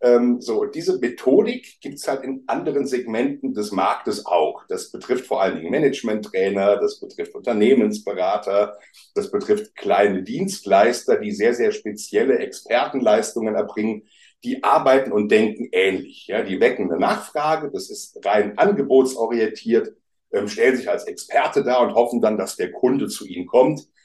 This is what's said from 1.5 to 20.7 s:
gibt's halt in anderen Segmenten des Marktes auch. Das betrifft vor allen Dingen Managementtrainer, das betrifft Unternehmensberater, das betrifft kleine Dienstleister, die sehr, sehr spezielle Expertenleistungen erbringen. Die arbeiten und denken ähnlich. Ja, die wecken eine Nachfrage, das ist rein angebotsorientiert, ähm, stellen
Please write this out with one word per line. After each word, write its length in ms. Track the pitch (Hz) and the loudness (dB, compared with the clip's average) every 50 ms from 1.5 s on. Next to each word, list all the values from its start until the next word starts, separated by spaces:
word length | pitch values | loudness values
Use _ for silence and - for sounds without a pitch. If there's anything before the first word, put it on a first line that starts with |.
| 254 247 - - - _ | -2 -6 -10 -18 -20 _
gibt's 280 | - 139 143 - - - | -14 -14 -14 -8 -6 -4
halt 160 | 135 135 127 | -4 -4 -6
in 180 | 131 135 131 - - | -8 -10 -8 -6 -4
anderen 400 | 117 - 180 156 143 143 131 127 | -4 -4 -2 -2 -2 -2 -2 -2
Segmenten 640 | 127 120 117 113 110 113 127 143 139 - - 131 - | -4 -4 -4 -4 -2 -2 -2 -2 -4 -6 -8 -6 -6
des 160 | 107 - - | -6 -6 -4
Marktes 560 | 101 90 92 104 120 - - 113 101 - - | -2 -2 0 0 -2 -2 -4 -6 -6 -6 -4
auch. 400 | - 87 85 78 - - - - | 0 0 2 2 0 -2 -8 -10
Das 240 | - 92 92 - - | -8 -8 -8 -8 -12
betrifft 360 | - 90 - - 120 123 - | -14 -14 -6 -4 -4 -4 -2
vor 140 | - - 95 | -2 -2 0
allen 140 | 98 95 - | 0 0 -2
Dingen 160 | 80 80 85 | -4 -4 -4
Managementtrainer, 1080 | 117 156 151 135 131 - - 110 107 107 107 - - 95 95 98 98 98 98 101 101 98 | -2 0 2 0 0 -2 -4 -4 -4 -4 -6 -6 -2 -2 0 0 0 2 2 2 2 2
das 200 | 104 101 - - | 0 -2 -4 -6
betrifft 380 | - - - - - - - | -14 -14 -12 -10 -12 -10 -12
Unternehmensberater, 1400 | 107 - 123 117 104 104 120 135 120 107 107 104 - - 101 98 92 90 95 104 104 - 98 98 101 104 101 - - - _ _ - - _ _ | -8 -4 -2 0 2 4 4 6 4 4 2 0 -4 -6 -6 -4 -2 -2 0 -2 -2 -2 0 0 2 0 0 -4 -10 -20 _ _ -20 -20 _ _
das 160 | 101 101 - | -6 -4 -4
betrifft 460 | - 104 101 - 104 104 107 - _ | -4 -4 0 0 0 0 0 -6 _
kleine 480 | - - 98 92 95 104 101 98 95 95 | -8 -2 0 2 4 4 4 2 -2 -4
Dienstleister, 920 | 104 123 156 196 196 - - - 101 95 98 107 120 120 - - - 117 - | -6 -6 -4 -4 -6 -6 -8 -2 2 4 4 6 4 2 0 0 0 0 0
die 120 | 104 104 | 0 -4
sehr, 240 | 101 - 107 117 120 | -4 0 0 0 2
sehr 160 | 117 117 107 | 2 0 0
spezielle 720 | 101 - - 107 104 - - - - 104 120 131 123 113 | 0 -2 -6 -10 -10 -10 -10 -4 -2 0 2 2 2 0
Expertenleistungen 1120 | - - - - - - 113 123 139 - - 135 117 107 104 110 107 - - 113 110 110 107 | -2 -6 -10 -14 -4 -2 0 0 0 -2 -2 0 2 4 4 2 2 -2 -4 -4 -4 -2 -2
erbringen. 480 | 110 107 - - 110 107 110 107 107 - _ _ _ _ _ _ _ - | -2 -4 -4 -4 -4 -4 -2 -4 -6 -10 _ _ _ _ _ _ _ -8
Die 220 | 123 - - - | -8 -6 -2 0
arbeiten 480 | - - - 143 135 131 135 135 - 101 | 2 2 4 4 4 4 4 4 2 0
und 180 | 104 104 104 | 0 2 4
denken 380 | 113 107 113 107 104 - - - | 4 4 4 2 0 -4 -8 -4
ähnlich. 560 | - 92 95 98 92 92 - - - - - | 0 2 2 2 0 -2 -6 -10 -16 -18 -10
Ja, 160 | - 95 113 117 | -6 -4 -4 -4
die 160 | 98 92 90 | -4 0 2
wecken 320 | 110 127 127 - 98 87 | 2 2 2 0 -2 -4
eine 80 | 85 87 | 0 0
Nachfrage, 720 | 107 117 117 107 - - - 151 147 156 160 156 156 139 - | 0 0 0 -2 -6 -8 -6 -4 -2 0 -2 -2 -4 -6 -8
das 160 | - - - | -10 -10 -12
ist 300 | - - - - _ - - | -14 -16 -18 -18 _ -6 -2
rein 320 | 98 104 107 104 104 - - | 0 2 2 2 0 0 2
angebotsorientiert, 1400 | - 202 202 143 139 - 131 131 131 131 - 117 113 110 120 117 110 107 - - - 113 117 113 - - - _ _ _ _ _ _ _ - | 2 2 2 0 2 4 6 6 6 4 0 -2 -2 -2 0 0 0 -2 -2 -6 -2 0 2 2 2 0 -6 _ _ _ _ _ _ _ -4
ähm, 160 | 101 104 104 | -4 -4 -4
stellen 280 | - 110 117 131 | -2 2 2 2